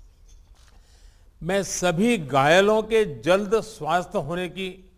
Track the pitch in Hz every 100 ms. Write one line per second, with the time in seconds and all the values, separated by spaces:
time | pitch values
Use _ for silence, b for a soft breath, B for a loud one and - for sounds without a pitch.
0 | - _ - - - - - b b b
1 | b b b _ 160 196 170 - 180 165
2 | 233 233 139 135 139 180 202 220 220 220
3 | 202 127 135 190 208 220 - - 151 175
4 | - 202 143 175 180 180 185 - -